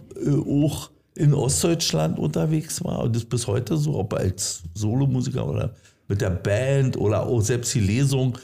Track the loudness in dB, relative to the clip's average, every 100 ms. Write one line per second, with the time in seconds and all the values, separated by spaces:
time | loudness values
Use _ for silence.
0 | -6 -4 0 2 2 2 2 0 -10 _
1 | _ 2 4 4 2 2 2 0 0 0
2 | 0 0 -2 0 0 0 -2 -6 -4 -2
3 | 0 0 -2 -2 0 -2 0 0 0 0
4 | -2 0 0 -2 -6 -8 -10 -4 0 2
5 | 2 0 -2 -2 -2 -2 -4 -6 -20 _
6 | -4 -2 0 -2 0 0 2 2 2 0
7 | 0 0 0 0 0 0 -2 0 2 2
8 | 2 2 0 -4